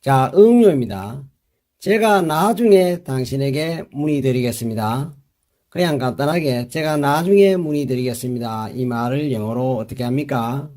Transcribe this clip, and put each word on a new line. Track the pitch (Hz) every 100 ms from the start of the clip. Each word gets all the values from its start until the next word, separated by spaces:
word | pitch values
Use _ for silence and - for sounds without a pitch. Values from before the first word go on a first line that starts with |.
자, | - 135 131
응용입니다. | 170 220 240 220 147 120 98 98 131 139 _ _ _ _ _
"제가 | - 214 220 202
나중에 | 165 151 196 208 233 190 180 175
당신에게 | 175 131 127 135 139 139 160 165 -
문의드리겠습니다." | 135 151 147 135 123 123 113 117 110 107 120 156 - _ _ _ _ _
그냥 | 170 175 143
간단하게 | 127 120 143 170 151 123 120
"제가 | 160 156 151
나중에 | 143 147 175 202 196 190
문의드리겠습니다." | 160 147 131 127 127 117 123 123 117 110 110
이 | 123
말을 | 127 117 120 135 147
영어로 | 117 107 117 127 123
어떻게 | 110 104
합니까? | 123 131 143 131 113 135 151